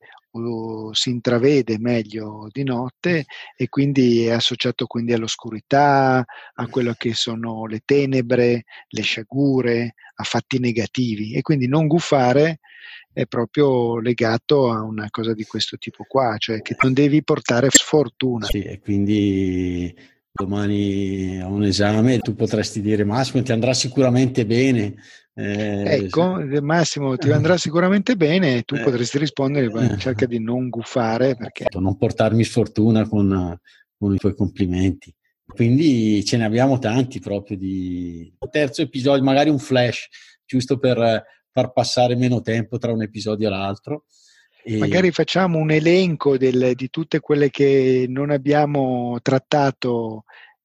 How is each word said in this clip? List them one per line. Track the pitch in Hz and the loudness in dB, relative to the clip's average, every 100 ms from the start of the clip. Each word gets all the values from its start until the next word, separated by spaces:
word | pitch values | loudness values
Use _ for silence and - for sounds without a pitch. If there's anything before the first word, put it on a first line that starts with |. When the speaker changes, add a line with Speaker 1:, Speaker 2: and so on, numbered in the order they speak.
| - - _ | -14 -20 _
Speaker 1:
o | 113 117 113 113 110 110 107 | -8 -6 -6 -8 -10 -8 -4
si | 131 | -4
intravede | 123 127 120 135 143 117 107 | -2 0 2 4 2 0 -2
meglio | 120 120 107 110 107 107 107 | -2 -2 -4 -10 -12 -14 -12
di | 135 | -8
notte, | 135 120 127 - 180 165 131 - - - | -4 -4 -6 -6 -2 -2 -4 -14 -14 -8
e | 127 | -4
quindi | 139 139 135 123 117 117 | 0 2 4 4 4 2
è | |
associato | 117 - 123 127 - 123 | 0 -2 -2 -4 -4 -6
quindi | 120 117 | -4 -2
all'oscurità, | 117 113 - 117 107 - 139 143 139 131 127 123 - - - | -2 -2 -8 -10 -10 0 4 4 4 4 2 0 -10 -18 -12
a | 120 | -6
quello | 131 120 113 | -2 -2 -2
che | 120 | -4
sono | 110 123 113 117 110 110 | -4 -4 -6 -8 -8 -8
le | 110 - | -6 0
tenebre, | 143 135 135 120 123 120 120 - - - | 2 2 0 0 2 2 2 -4 -20 -10
le | 113 | -6
sciagure, | 101 - 107 135 143 131 120 117 117 - - - | -4 -6 -6 0 2 2 0 0 -2 -8 -20 -12
a | |
fatti | 107 123 - 131 | -6 -6 -4 -2
negativi. | 123 113 101 - 123 104 107 139 | -2 -2 -4 -2 -2 -4 -6 -4
E | |
quindi | - 147 123 | -2 0 0
non | 156 156 | 0 2
guffare | 170 - 139 123 135 156 160 _ - - - - - | 0 2 2 4 4 2 -2 _ -20 -20 -20 -12 -8
è | 127 | -6
proprio | 123 117 147 143 127 117 117 | -4 -4 2 2 2 0 -2
legato | 120 120 117 117 - 147 123 | -2 0 0 0 2 2 2
a | 110 | 0
una | 110 107 107 | -6 -8 -8
cosa | - 113 | -6 -4
di | 110 | -4
questo | 107 110 - 104 | -6 -6 -8 -10
tipo | - - 104 | -16 -16 -4
qua, | 135 123 107 | -2 0 -2
cioè | - 110 | -6 -6
che | - 117 | -6 -2
non | 131 | 0
devi | 131 143 151 | 2 4 2
portare | 143 151 - 120 131 | 2 -2 0 2 4
sfortuna. | - - 156 120 - 131 120 101 | 2 2 0 0 -2 -4 -2 -2
Speaker 2:
Sì, | 104 | -4
e | 90 98 | -4 -10
quindi | - 101 101 107 101 95 95 92 90 87 87 - - _ _ | -4 0 2 2 2 0 0 -2 -2 -4 -6 -10 -20 _ _
domani | - 95 101 101 101 101 98 98 98 92 92 | -8 -4 -2 -2 0 0 -2 -4 -4 -6 -6
ho | 92 | -4
un | 101 | 0
esame, | 104 98 101 110 123 120 | 0 2 2 4 4 2
tu | - | -2
potresti | 107 110 107 95 113 | -4 -2 -2 -2 -4
dire: | 104 104 | 0 0
"Massimo, | 104 120 131 131 | 0 0 -2 -2
ti | 127 | 0
andrà | 113 120 127 | 0 0 0
sicuramente | 120 143 127 123 127 131 107 | -2 2 2 4 2 0 0
bene". | 117 135 120 104 104 - - _ - | 2 2 0 -2 -8 -18 -20 _ -10
Eh, | 101 101 104 101 101 104 95 | -6 -4 -4 -2 0 0 0
Speaker 1:
Ecco, | 147 185 185 143 | 0 0 -2 -4
Speaker 2:
sì. | 143 | -4
Speaker 1:
Massimo, | 143 170 156 147 135 127 | 0 0 0 -2 -4 0
ti | 127 | 0
Speaker 2:
Eh. | |
Speaker 1:
andrà | 120 160 180 | 2 2 2
sicuramente | 170 165 185 202 196 214 | 0 0 2 2 2 2
bene | 147 180 160 120 | 2 2 2 0
e | |
tu | - 143 | -2 -2
Speaker 2:
Eh. | |
Speaker 1:
potresti | 117 120 120 143 | 0 0 -2 -2
rispondere, | 147 - 135 147 120 | -2 -2 -2 0 0
ma | 113 120 | 0 0
Speaker 2:
Eh. | 101 | 0
Speaker 1:
cerca | 131 113 123 | -4 -2 -2
di | 117 | -2
non | 113 123 127 | -4 -4 -4
gufare, | 117 113 131 113 113 135 120 | -8 -6 -2 0 2 0 0
perché | 113 - | -8 -8
Speaker 2:
Certo, | - 95 | -6 -2
non | 95 101 | -2 0
portarmi | 113 - 110 113 | -2 2 2 2
sfortuna | 110 120 104 - 110 110 107 | 2 2 0 2 4 4 2
con, | 107 98 95 87 85 _ _ _ - | 2 2 2 -2 -8 _ _ _ -6
con | 101 | -2
i | 95 | 0
tuoi | 101 - | 0 -2
complimenti. | 98 - 92 90 95 - - - _ _ - | -4 -2 -2 0 0 -2 -10 -20 _ _ -10
Quindi | - 117 135 160 120 110 104 | -2 2 4 4 2 2 2
ce | 98 120 | 0 0
ne | 110 | 0
abbiamo | 117 135 127 | 2 2 2
tanti | 110 123 123 104 | 0 0 -2 -4
proprio | 104 101 101 98 | -6 -8 -6 -8
di | 95 95 90 90 87 85 82 - - | -6 -6 -6 -6 -8 -12 -18 -16 -4
terzo | 151 143 - | -2 -2 -2
episodio, | 143 135 131 139 | -6 -2 2 2
magari | 135 135 151 | 4 4 4
un | 143 | 2
flash, | - 127 120 - - - - _ - | 2 2 2 -2 -10 -20 -20 _ -6
giusto | 127 120 113 | -4 -2 0
per | 127 113 117 110 - _ _ | 2 2 2 2 -4 _ _
far | 131 120 | -2 0
passare | - 117 123 123 123 | 0 0 2 2 2
meno | 127 120 | 2 0
tempo | 113 113 107 117 | -2 -4 -4 -6
tra | 117 | -4
un | 113 | -4
episodio | 107 107 107 104 107 | -6 -6 -6 -2 -2
e | |
l'altro. | 98 98 98 - 147 _ _ _ _ _ _ 113 | -2 -6 -8 -8 -10 _ _ _ _ _ _ -6
E | 107 | -2
Speaker 1:
Magari | 104 175 185 | 2 2 2
facciamo | 160 156 175 185 160 | 2 0 2 2 2
un | 156 | 2
elenco | 156 160 180 185 147 143 135 | 2 4 4 2 0 0 2
del, | 131 127 127 | 2 2 2
di | 127 131 | 0 -4
tutte | - 160 156 | -6 -4 -4
quelle | - 147 143 | 0 2 2
che | - 139 139 131 127 127 | 2 4 4 4 2 0
non | 131 147 | -2 -2
abbiamo | 143 131 147 147 143 131 123 120 120 | -2 2 2 2 0 -2 -2 -4 -4
trattato, | - 131 - 151 139 - 127 120 113 110 - - - _ | 0 0 2 0 0 -2 -4 -4 -6 -10 -16 -20 -20 _